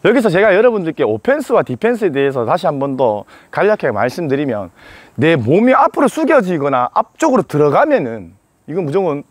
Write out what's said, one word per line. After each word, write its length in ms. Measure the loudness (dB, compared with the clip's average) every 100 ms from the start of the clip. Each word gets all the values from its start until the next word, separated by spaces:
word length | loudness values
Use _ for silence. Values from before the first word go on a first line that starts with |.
여기서 260 | 4 2 2
제가 240 | 2 4
여러분들께 480 | 4 4 2 -4 -2
오펜스와 600 | -2 0 -2 -2 0 -2
디펜스에 460 | 0 -2 -2 0 -2
대해서 340 | 0 0 0
다시 220 | -2 0 -2
한 120 | -2
번 180 | -4 0
더 280 | 0 -2 -8 -20 _
간략하게 400 | -2 0 0 -2
말씀드리면, 800 | -2 -2 -4 -4 -2 -2 -6 -8 _ -20 -20 -16 -2
내 180 | 0
몸이 400 | 2 2 2 4
앞으로 320 | 2 2 2 -2
숙여지거나 840 | 0 2 2 2 -2 0 0 0
앞쪽으로 480 | -2 -6 _ 0 2
들어가면은 960 | 0 0 2 2 2 0 -2 -8 -14 -20 _ _ -10
이건 160 | -6
무조건 400 | -2 -2 -2 -4 -10